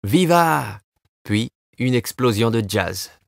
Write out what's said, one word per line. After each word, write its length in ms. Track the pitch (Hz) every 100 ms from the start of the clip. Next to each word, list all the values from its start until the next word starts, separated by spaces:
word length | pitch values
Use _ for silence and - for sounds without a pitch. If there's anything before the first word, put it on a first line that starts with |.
| 98
Viva ! 720 | 147 175 175 165 151 117 104 _ _ _ _
Puis, 280 | - 104 120 _ _ _
une 160 | 127 123
explosion 560 | - - 127 104 117
de 120 | 113 101
jazz. 460 | 104 87 95 - _